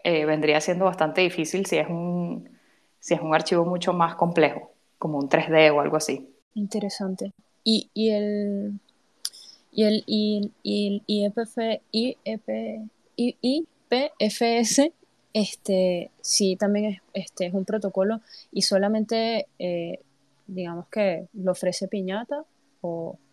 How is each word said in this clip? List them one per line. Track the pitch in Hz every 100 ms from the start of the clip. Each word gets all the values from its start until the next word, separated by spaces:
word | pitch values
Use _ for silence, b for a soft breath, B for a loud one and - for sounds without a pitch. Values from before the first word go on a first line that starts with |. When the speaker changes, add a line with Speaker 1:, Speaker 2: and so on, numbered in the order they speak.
| 175
Speaker 1:
eh, | 156
vendría | 151 156 151 151
siendo | 180 175 190
bastante | 180 156 185
difícil | 180 175 156 185 196
si | 156
es | 165
un, | 170 175 175 175 - - b b b b b
si | -
es | 151
un | 156 156
archivo | 160 175 170
mucho | 180 185
más | 175 165 -
complejo, | 170 170 143 - - _ _ _
como | 160 143
un | 139
tres | 156 156
D | 160 156
o | 147
algo | 147 151
así. | - 135 - _ _ 214
Speaker 2:
Interesante. | 196 208 202 - 190 185 196 - _ _
Y, | 220 220 -
y | 214 220
el... | 208 208 208 202 202 208 202 - _ _ _ - B B B B
y | 214
el, | 214 214 -
y, | 214 214 208 208 -
y | 208 208 202
el | 202 -
I | 208 202
P | 233
F, | 226 240 226 214 -
I | 220 254 - - 220 -
P, | 220 220 220 214 - _ -
I, | 240 -
I | 247 302 320 _ _
P | 247 294 -
F | 214 - 233 233
S, | 220 - 311 - _ _ _
este, | 220 202 - - 185 185 175 - _
sí, | - - 196 185
también | 202 208 214
es, | 190 _
este, | 196 - - 175
es |
un | 196
protocolo | 190 190 202 190 196 226 B B B
y | 202
solamente, | - 196 202 220 208 226 226 226 - -
eh, | 180 175 170 185 _ _ _ _ -
digamos | 185 170 170 -
que | 220 196 160 180
lo | 202 185
ofrece | 185 185 180 190
Piñata, | 208 185 202 240 294 320 _ _ _
o | 175 165 165 - _